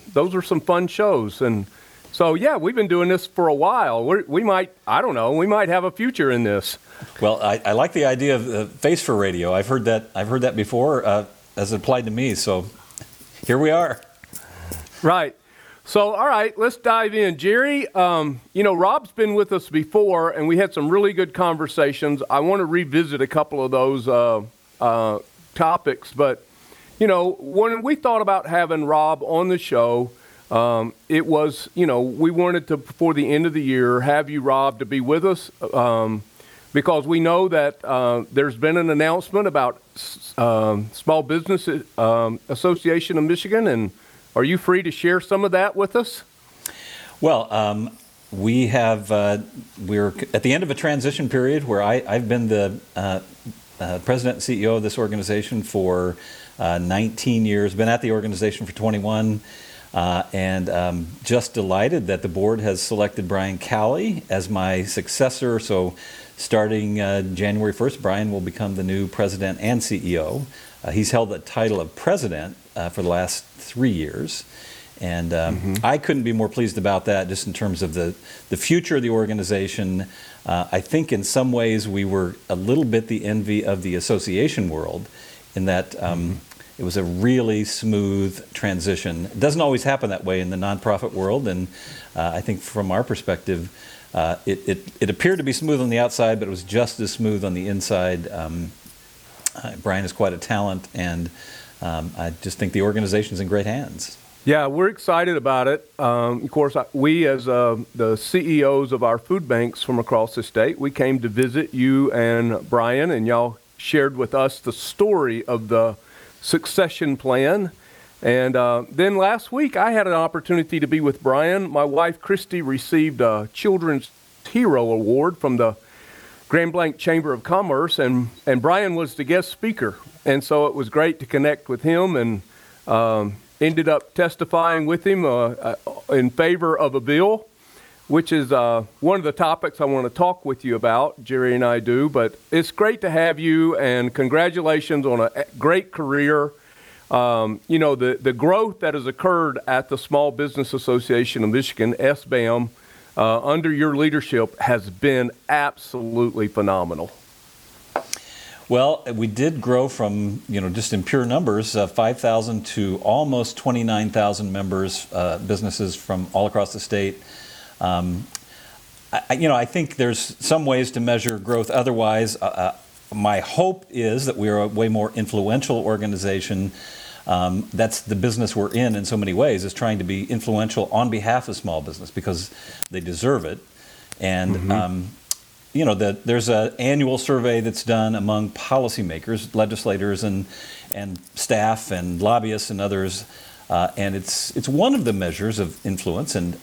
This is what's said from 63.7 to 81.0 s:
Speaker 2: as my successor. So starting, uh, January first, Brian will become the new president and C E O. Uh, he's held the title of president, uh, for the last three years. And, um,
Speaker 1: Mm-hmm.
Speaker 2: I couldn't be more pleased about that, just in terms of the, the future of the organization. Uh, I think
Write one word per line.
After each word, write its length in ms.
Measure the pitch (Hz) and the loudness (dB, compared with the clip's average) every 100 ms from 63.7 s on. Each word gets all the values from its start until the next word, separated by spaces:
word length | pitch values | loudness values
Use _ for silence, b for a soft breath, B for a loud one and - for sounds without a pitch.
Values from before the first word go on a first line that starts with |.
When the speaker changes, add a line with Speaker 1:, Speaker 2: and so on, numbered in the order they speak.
| 113 107 151 220 170 - | 0 0 0 -2 -4 -4
Speaker 2:
as 180 | 95 92 | -4 -2
my 320 | 101 92 92 | -2 0 -2
successor. 800 | 95 - 90 - 131 127 123 113 | -2 -6 -6 0 0 0 -2 -2
So 340 | - 95 90 - B B B - | 0 0 0 -4 B B B -14
starting, 640 | - 110 107 110 107 104 | 0 0 2 0 -2 -2
uh, 220 | 98 101 | 0 0
January 500 | 95 90 104 104 107 | -2 -2 -2 0 0
first, 300 | 98 123 139 | 0 -2 0
Brian 300 | 98 98 107 | -2 0 -2
will 100 | 98 | -2
become 360 | 90 - 104 95 | -6 -6 -6 -4
the 60 | |
new 240 | 95 98 95 | -2 -2 -2
president 520 | - 101 95 95 85 | -2 -2 -2 -6 -4
and 220 | 107 117 | -2 -2
C 180 | - 101 | -2 -4
E 140 | 87 85 | -2 -2
O. 300 | 78 131 135 B B B | -2 -4 -8 B B B
Uh, 60 | - | -4
he's 220 | 92 104 | -2 2
held 180 | 120 110 | 2 0
the 80 | 90 | -4
title 420 | - - 113 101 | -8 -2 0 0
of 160 | 82 - | -4 -4
president, 640 | - 190 120 80 82 - - - | -2 0 -2 -6 -8 -14 -14 -8
uh, 140 | 85 | -6
for 140 | 104 | -4
the 40 | 87 | 0
last 380 | 87 90 - - | 0 -2 -6 -12
three 460 | - - 120 127 | -20 -14 0 0
years. 520 | 90 76 - 78 - - B B B B - | 0 -4 -6 -8 -10 -14 B B B B -10
And, 320 | 90 85 85 | -6 -4 -2
um, 240 | 85 82 87 | -2 -2 -2
Speaker 1:
Mm-hmm. 300 | 98 98 110 | -4 0 0
Speaker 2:
I 120 | 147 | 0
couldn't 260 | - 143 | 0 0
be 100 | 117 | 0
more 160 | 113 107 | 0 -2
pleased 280 | - 113 98 | 0 -2 0
about 280 | 98 95 110 | 0 0 0
that, 240 | 98 90 | -2 -2
just 180 | 95 - | -6 -8
in 60 | |
terms 280 | 87 104 87 | -4 -4 -2
of 120 | 90 | -4
the, 220 | 82 85 92 B B - | -2 -4 -6 B B -8
the 80 | 101 | -6
future 400 | - 175 175 147 | 2 0 2 -2
of 60 | |
the 80 | 120 | 0
organization. 960 | 113 107 107 90 101 98 - 92 92 95 B B B - | 0 0 -2 -2 -2 -2 -4 -2 -2 -6 B B B -4
Uh, 220 | 87 87 | -2 0
I 100 | 92 | -4
think 320 | - 156 | 0 -2